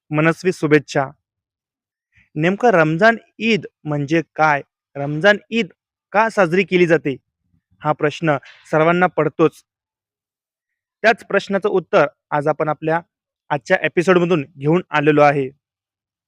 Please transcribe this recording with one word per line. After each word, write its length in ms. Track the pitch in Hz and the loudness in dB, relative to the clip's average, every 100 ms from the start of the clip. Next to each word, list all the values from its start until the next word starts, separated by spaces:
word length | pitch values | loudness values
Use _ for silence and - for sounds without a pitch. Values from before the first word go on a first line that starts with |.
| _ | _
मनस्वी 420 | 151 160 165 180 | -2 -2 -2 -4
शुभेच्छा. 540 | 175 156 151 - 151 135 - _ _ _ _ _ _ _ _ _ _ _ | -4 0 0 0 -6 -6 -10 _ _ _ _ _ _ _ _ _ _ _
नेमकं 340 | 151 160 202 240 | -4 -2 0 2
रमजान 480 | 185 156 165 220 226 - - | 2 2 2 0 0 -8 -6
ईद 280 | 220 208 - _ | -2 -2 -4 _
म्हणजे 380 | 151 147 143 165 156 | -8 -6 -2 -2 -4
काय? 280 | - 156 143 - _ _ 143 | -2 0 0 -4 _ _ -10
रमजान 400 | 143 151 196 208 - | -8 0 0 0 -2
ईद 160 | 226 180 _ _ _ _ | -6 -6 _ _ _ _
का 160 | 196 226 | -2 0
साजरी 360 | 214 180 180 | 0 0 0
केली 220 | 180 180 175 | 0 2 2
जाते? 300 | 160 147 127 _ _ _ _ _ _ | 2 -2 -8 _ _ _ _ _ _
हा 100 | 151 | -6
प्रश्न 440 | 151 151 - 165 139 - - - | -2 -4 -2 -2 -2 -6 -20 -4
सर्वांना 360 | 160 156 175 180 | 0 2 2 0
पडतोच. 580 | - 147 - 156 - _ _ _ _ _ _ _ _ _ _ _ _ _ _ | 0 -4 0 0 0 _ _ _ _ _ _ _ _ _ _ _ _ _ _
त्याच 240 | 214 233 - | 0 0 -2
प्रश्नाचं 420 | 196 - 196 208 | -4 -2 -2 0
उत्तर 380 | 196 165 196 147 - _ | -2 0 2 2 -2 _
आज 180 | 151 147 | -4 -2
आपण 200 | 147 156 | -2 -4
आपल्या 320 | 151 156 165 175 _ _ _ _ | -4 -4 -4 -6 _ _ _ _
आजच्या 260 | 147 - 185 | -8 -2 -2
एपिसोडमधून 640 | 156 - 170 180 170 175 135 139 | -2 -2 2 2 2 -2 -4 -6
घेऊन 240 | 143 170 - | -2 -2 0
आलेलो 320 | 151 147 147 | 0 2 4
आहे. 280 | 147 143 131 - _ _ _ _ _ _ | 4 2 -6 -10 _ _ _ _ _ _